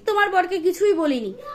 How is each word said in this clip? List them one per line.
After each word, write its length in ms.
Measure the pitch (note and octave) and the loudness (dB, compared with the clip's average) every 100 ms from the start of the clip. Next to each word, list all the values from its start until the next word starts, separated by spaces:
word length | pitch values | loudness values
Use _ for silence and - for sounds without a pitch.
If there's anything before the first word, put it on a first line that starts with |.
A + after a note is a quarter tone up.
| - | -2
তোমার 240 | G4+ G#4 | 0 2
বরকে 280 | F#4+ F4+ F#4+ | 2 0 0
কিছুই 360 | E4 - G#4 | -2 2 2
বলিনি। 400 | E4 D4+ C4 G#3+ F#3+ - | 2 0 -2 -4 -10 -14